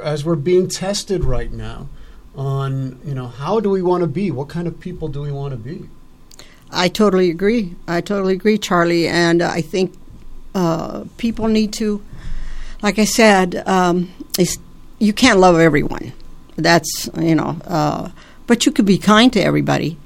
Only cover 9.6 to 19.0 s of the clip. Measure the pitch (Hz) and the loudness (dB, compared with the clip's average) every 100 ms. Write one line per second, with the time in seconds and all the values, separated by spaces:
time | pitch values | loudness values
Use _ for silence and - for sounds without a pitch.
9.6 | 156 190 190 - - - - - - 196 | -2 -2 -2 -4 -18 -18 -16 -14 -8 -2
10.6 | 175 160 - - 214 - 233 220 220 220 | 0 0 -4 -10 -12 -6 -4 0 0 2
11.6 | 214 - 214 208 - - - - - - | 0 -2 -4 -4 -8 -12 -6 -4 -4 -6
12.6 | - - 208 202 214 - 226 196 185 - | -8 -4 -2 2 2 6 6 6 2 -2
13.6 | - 190 180 175 175 - - - 170 - | 0 2 2 2 -2 -10 -8 0 0 -2
14.6 | - - - - 214 208 254 196 185 165 | -14 -20 -16 -2 0 4 4 6 6 8
15.6 | 165 147 - - - - - - - - | 6 4 -2 -6 -10 -14 -18 -20 -14 -2
16.6 | 160 151 - - - - 165 156 - 165 | 2 2 2 -10 -8 -2 2 2 0 -6
17.6 | - 170 151 - 180 - - - - 233 | -4 -2 0 -2 -8 -14 -20 -10 0 2
18.6 | - - 202 170 | 2 2 2 4